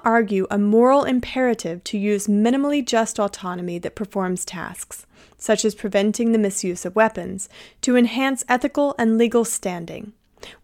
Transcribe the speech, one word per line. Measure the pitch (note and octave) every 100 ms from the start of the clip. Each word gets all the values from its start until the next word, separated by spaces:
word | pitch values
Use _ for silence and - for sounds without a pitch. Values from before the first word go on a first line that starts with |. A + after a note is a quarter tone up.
argue | A3+ A#3 G#3 G3 F#3
a | G3+
moral | G#3 A3 B3 C#4
imperative | C4+ B3+ - C4 B3 A3 E3 F3
to | - G#3
use | G#3 G3+ G3+
minimally | G#3 A#3 C4+ C#4+ D4
just | A#3+ A3+ A3 -
autonomy | G3+ - F3+ F3+ F3 F3
that | -
performs | - G3 G3 F#3 F#3
tasks, | - F3+ - - - - - _ - -
such | - G#3+
as | A3
preventing | G3+ G#3 G3+ G#3 G#3 A3+
the | A3+
misuse | G3+ - F#3 F3+
of | F3+
weapons, | G#3+ A3 G3+ F3 F#3+ - - - _
to | - B3
enhance | A#3 A#3 C4+ B3+ -
ethical | B3+ D4 D4 C#4+ -
and | A3+ A3+
legal | A#3+ A#3 A3
standing, | - F#3+ F3 E3 - G#3 - _ _ - -